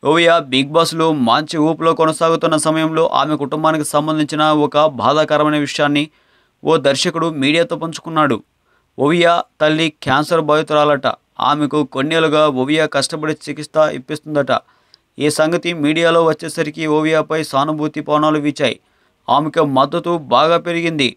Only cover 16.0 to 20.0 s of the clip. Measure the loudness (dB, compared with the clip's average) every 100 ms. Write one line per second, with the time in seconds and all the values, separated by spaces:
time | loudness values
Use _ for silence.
16 | 2 2 2 -2 -6 -6 -8 -6 -2 0
17 | 0 0 -2 -4 -2 -2 -2 -2 -4 -6
18 | -2 0 2 0 -2 -2 -4 -4 _ _
19 | _ _ 0 0 0 0 0 2 0 -2